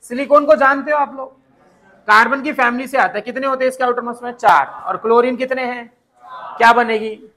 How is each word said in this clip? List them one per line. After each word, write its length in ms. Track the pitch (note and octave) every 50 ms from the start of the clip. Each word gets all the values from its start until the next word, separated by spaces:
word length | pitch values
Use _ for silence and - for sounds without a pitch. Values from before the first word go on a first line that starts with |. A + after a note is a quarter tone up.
| _
सिलिकॉन 440 | - A#3+ B3 C#4 B3 C#4 D4 D4
को 100 | C#4+ D#4
जानते 360 | - C#4 C4+ C#4 C#4 C#4 D4 D4+
हो 60 | D4
आप 160 | C#4 A#3+ B3
लोग, 180 | C4+ C4 C4 _ _ _ _ _ _ _ _ _ _ _ _ _ _ _ -
कार्बन 340 | - G#3+ A#3 A#3+ C4 C#4+ C4
की 100 | D4+ C#4
फैमिली 340 | - B3+ A#3+ A#3+ B3 C4+ B3+
से 100 | C4+ C4
आता 160 | G#3+ F#3 -
है। 60 | G#3
कितने 260 | G#3 - B3 C4 C4
होते 180 | C4+ C4 C4 C4
हैं 60 | B3+
इसके 140 | B3+ - C4
आउटरमोस्ट 380 | B3 B3 B3 A#3+ A#3 A#3 A#3+ A#3+
में? 100 | A#3+ A#3+
चार। 340 | - - G#3+ F3 D3+ C3+
और 300 | - - - - - F#3
क्लोरीन 400 | F#3 - A3 A3+ A#3 A#3+ B3+ B3+
कितने 280 | G#3+ B3+ - C4 B3+ C4
हैं? 280 | B3 B3 A#3+ A#3+ A#3 _ _ _ _ _ _ _ - - - - - - -
क्या 140 | A#3 A#3 A#3+
बनेगी? 600 | B3 A#3+ A3+ A3+ A3 G#3+ A3 G#3+ - - - _